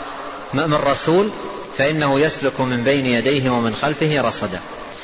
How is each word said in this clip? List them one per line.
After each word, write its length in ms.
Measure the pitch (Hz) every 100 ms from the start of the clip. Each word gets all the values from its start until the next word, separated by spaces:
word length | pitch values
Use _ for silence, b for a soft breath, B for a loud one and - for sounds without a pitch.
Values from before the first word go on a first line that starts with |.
| - - - - -
م-، 20 | 131
من 180 | 160
رسول 560 | 147 139 131 - 175 208 - - - - -
فإنه 420 | 139 156 143 135
يسلك 400 | 156 - 139 131
من 240 | 127 123
بين 220 | 123 143 127
يديه 440 | 120 123 143 127
ومن 240 | 123 117
خلفه 460 | 107 143 151 156 147
رصدا". 400 | 117 - 104 90 - - - B